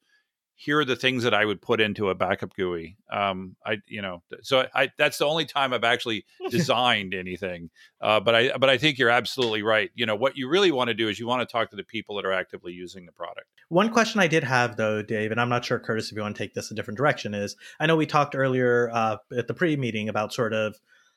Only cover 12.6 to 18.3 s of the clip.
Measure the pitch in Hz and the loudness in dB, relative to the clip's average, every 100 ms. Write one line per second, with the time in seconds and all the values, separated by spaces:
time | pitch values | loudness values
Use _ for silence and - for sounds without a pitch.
12.6 | 90 90 87 95 87 _ 85 - - _ | -14 -12 -14 -16 -20 _ -12 -12 -20 _
13.6 | _ 165 214 233 220 220 175 160 127 127 | _ 2 4 2 2 2 2 2 2 2
14.6 | 120 110 110 107 107 110 107 110 120 120 | 2 0 -2 -2 -2 -4 -2 0 0 0
15.6 | - 120 - 113 110 104 104 101 101 - | -2 -4 -2 -4 -4 -6 -8 -6 -8 -8
16.6 | - 107 104 104 147 143 110 104 101 - | -8 -8 -8 0 0 0 -4 -4 -6 -8
17.6 | - - 156 165 151 151 143 | -18 -2 2 2 2 2 0